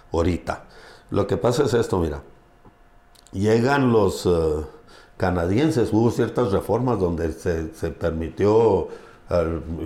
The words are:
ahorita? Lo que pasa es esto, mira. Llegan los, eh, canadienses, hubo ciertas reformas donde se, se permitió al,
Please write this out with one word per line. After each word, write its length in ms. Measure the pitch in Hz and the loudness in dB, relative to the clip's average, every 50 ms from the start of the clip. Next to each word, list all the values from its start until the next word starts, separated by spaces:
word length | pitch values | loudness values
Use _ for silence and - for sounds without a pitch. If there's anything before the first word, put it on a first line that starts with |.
| - - | -14 -6
ahorita? 520 | - 82 85 90 87 78 - - - - - - - - - - - - - - | -2 0 0 0 0 -2 -4 -8 -10 -10 -10 -20 -20 -20 -20 -20 -20 -20 -12 -4
Lo 160 | - - 101 - | -2 -2 0 0
que 100 | - - | 0 0
pasa 260 | - 123 127 - 143 | 0 0 2 2 0
es 100 | 131 - | 2 2
esto, 260 | 117 110 - - 92 | 0 0 0 0 -2
mira. 220 | 85 78 71 71 - - - - _ _ _ _ - - - _ - _ _ _ _ _ _ - - - | -2 -2 -4 -8 -12 -18 -20 -20 _ _ _ _ -20 -20 -20 _ -20 _ _ _ _ _ _ -20 -20 -12
Llegan 600 | - 98 98 107 110 117 117 131 143 143 135 123 | -6 -2 2 2 4 4 4 2 2 2 4 4
los, 340 | 117 110 101 92 92 - - | 4 4 4 2 0 0 0
eh, 400 | 98 87 82 80 80 76 78 76 - - - - - - - - - - - | 0 2 2 2 0 -2 -2 -6 -8 -12 -20 -20 -20 -20 -20 -20 -20 -8 -4
canadienses, 760 | 92 92 90 90 82 87 98 117 151 160 - 127 110 90 104 | -2 -2 0 0 0 0 0 2 2 2 2 0 0 2 2
hubo 180 | 107 117 120 | 2 2 2
ciertas 400 | 104 - 120 110 - - 123 - | 2 0 -2 -2 0 -2 0 0
reformas 480 | 101 87 - - 101 117 123 131 120 101 | 0 -2 0 0 -2 0 0 0 0 0
donde 320 | 92 87 87 82 85 80 | 0 0 -2 -2 -4 -4
se, 420 | 76 - - 92 85 82 82 80 - | -6 -4 -4 -4 -4 -4 -4 -8 -8
se 160 | - - 82 | -8 -8 -8
permitió 960 | 71 - - 85 80 80 82 78 - - 92 104 107 113 117 110 98 90 76 - - - - - - - - - | -6 -4 -4 -4 -4 -4 -6 -6 -4 0 2 4 4 4 4 4 2 2 0 -4 -10 -16 -20 -20 -20 -20 -8 -2
al, 320 | 87 87 82 80 82 80 69 80 82 80 82 | -2 0 0 0 -2 -6 -6 -8 -8 -8 -6